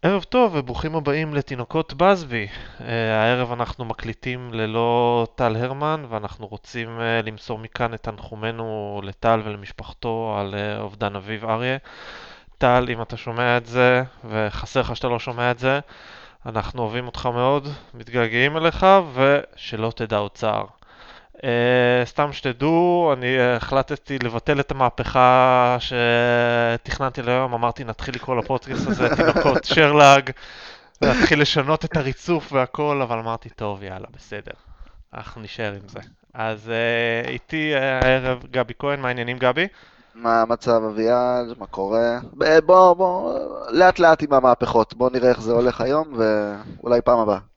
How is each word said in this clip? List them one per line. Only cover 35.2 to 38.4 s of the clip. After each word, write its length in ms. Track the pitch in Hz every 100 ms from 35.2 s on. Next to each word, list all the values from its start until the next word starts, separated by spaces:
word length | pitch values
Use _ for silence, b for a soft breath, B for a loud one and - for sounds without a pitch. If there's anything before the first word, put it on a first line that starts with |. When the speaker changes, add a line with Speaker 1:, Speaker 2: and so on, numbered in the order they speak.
| 110 -
Speaker 1:
נשאר 320 | 107 - 110
עם 160 | 101 98
זה". 120 | 101 - _ _
אז, 360 | 131 110 107 110
אה, 600 | 113 117 117 117 117 123
איתי, 440 | 127 - 160 151
אה, 240 | 143 135 131
הערב 460 | 127 131 127 127